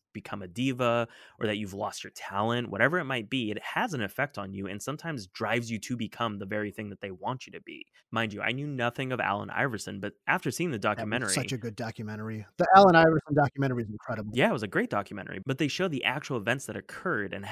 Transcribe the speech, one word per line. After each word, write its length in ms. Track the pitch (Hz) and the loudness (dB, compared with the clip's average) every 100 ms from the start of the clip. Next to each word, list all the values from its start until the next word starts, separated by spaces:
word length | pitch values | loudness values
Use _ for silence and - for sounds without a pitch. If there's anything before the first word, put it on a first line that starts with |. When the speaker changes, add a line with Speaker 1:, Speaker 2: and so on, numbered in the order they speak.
| _ | _
Speaker 1:
become 300 | 107 - 104 | -14 -10 -10
a 40 | 92 | -8
diva, 580 | 90 131 123 120 117 113 - - - | -2 -2 0 0 0 -2 -8 -20 -4
or 80 | 107 | -2
that 100 | 104 | -2
you've 160 | 104 | -4
lost 280 | 98 101 - | -6 -6 -8
your 60 | - | -14
talent, 540 | - - 98 110 120 113 | -14 -6 0 2 0 -2
whatever 280 | 101 123 180 | 2 2 2
it 60 | |
might 240 | 139 131 104 | -2 -4 -2
be, 200 | 135 110 | -2 -2
it 120 | 104 | -4
has 300 | - 165 233 | -4 -4 -2
an 80 | 147 | -2
effect 340 | 101 - 143 - | -4 -2 -4 -4
on 140 | 98 | -8
you 120 | 98 98 | -6 -8
and 140 | 104 | -8
sometimes 440 | - 151 165 143 95 | -8 -8 -6 -8 -8
drives 420 | - 107 120 113 | -6 0 0 -2
you 80 | 110 | -6
to 180 | - 123 | -6 -6
become 420 | 107 - 117 101 | -6 -4 -4 -4
the 80 | 98 | -4
very 240 | 107 104 | -4 -4
thing 180 | 104 104 | -6 -10
that 100 | 98 | -10
they 100 | 101 | -12
want 360 | 92 107 127 - | -8 -6 -6 -8
you 60 | |
to 80 | 95 | -16
be. 260 | - 73 - _ _ | -16 -18 -18 _ _
Mind 220 | 113 113 | -2 -2
you, 80 | 101 | -2
I 100 | - | -4
knew 140 | 127 147 | -2 -4
nothing 460 | 135 120 - 131 | -2 -2 -2 -4
of 80 | 123 | 0
Allen 300 | 95 101 104 | 0 0 -2
Iverson, 500 | - 135 107 - 101 | -2 -2 -2 -6 -6
but 140 | 104 - - | -6 -6 -2
after 240 | 165 139 | 0 0
seeing 200 | - 175 | -2 -2
the 80 | 117 | 0
Speaker 2:
That 100 | 107 | 0
was 80 | 107 | 0
Speaker 1:
documentary 360 | 110 117 110 | -2 -2 0
Speaker 2:
such 180 | 95 107 | -2 -2
a 60 | 123 | -4
good 180 | 117 107 | -6 -6
documentary. 720 | 113 - 107 107 110 110 104 - | -8 -6 -8 -8 -8 -8 -6 0
The 80 | 175 | 8
Allen 220 | 190 196 165 | 12 12 12
Iverson 380 | 160 160 - | 8 6 2
documentary 480 | 147 139 139 139 120 | 4 4 2 0 0
is 80 | 107 | -4
incredible. 420 | 107 - 113 110 | -6 -6 -6 -2
Speaker 1:
Yeah, 140 | 117 196 | 2 2
it 40 | |
was 100 | 156 | 2
a 40 | 101 | 0
great 220 | - 247 | 0 0
documentary, 500 | 104 98 - - 95 135 | 0 -2 -6 -8 -6 -4
but 120 | 135 | 0
they 100 | 151 | 0
show 200 | - 185 | 0 -2
the 160 | 139 | 0
actual 340 | - 135 - 127 | -2 -2 -2 -4
events 280 | 101 135 - | 0 -2 -4
that 100 | 98 | -10
occurred 560 | - - 190 127 95 | -10 -6 -2 -2 -2
and, 120 | 92 98 | -6 -8